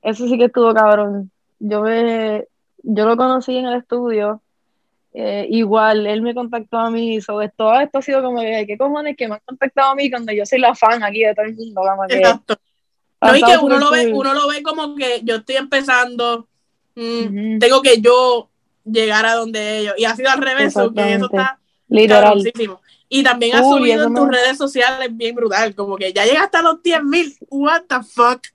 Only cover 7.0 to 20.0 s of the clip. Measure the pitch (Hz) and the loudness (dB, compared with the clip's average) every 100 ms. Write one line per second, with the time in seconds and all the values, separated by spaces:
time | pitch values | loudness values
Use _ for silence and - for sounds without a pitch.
7 | 233 220 196 208 208 _ 220 240 294 269 | -4 -6 -6 -6 -6 _ 2 2 2 -4
8 | 269 269 254 240 226 220 202 208 277 294 | -2 -2 -2 -4 -4 -6 -6 -4 -4 -4
9 | 302 285 233 214 - 262 - - 269 277 | -6 -8 -8 -8 -14 -8 -6 0 0 0
10 | 277 240 226 208 202 254 254 262 220 233 | -4 -6 -6 -6 -2 2 2 4 2 2
11 | 208 208 220 208 214 220 226 196 190 196 | -2 0 0 0 -6 -8 -10 -4 -4 -4
12 | 190 240 185 220 - 214 _ _ _ _ | -2 2 2 2 -4 -8 _ _ _ _
13 | _ _ 226 269 240 330 285 277 285 302 | _ _ 4 6 6 6 6 2 4 2
14 | 233 220 269 277 285 294 302 311 302 285 | 2 0 -2 0 -2 -2 -6 -6 -8 -6
15 | 262 240 226 226 220 262 277 277 269 247 | -6 -4 -4 -6 -4 -6 -2 -2 2 0
16 | 247 240 240 233 233 _ _ _ _ - | 0 -2 -4 -4 -8 _ _ _ _ -12
17 | 233 233 208 202 214 220 240 262 277 233 | -8 -6 -6 -6 -4 2 4 4 2 2
18 | 220 247 254 240 - _ _ _ 220 220 | 4 4 2 0 -4 _ _ _ -6 -2
19 | 220 214 226 233 226 220 208 214 208 196 | 0 0 2 0 -4 -6 -6 -4 -4 -2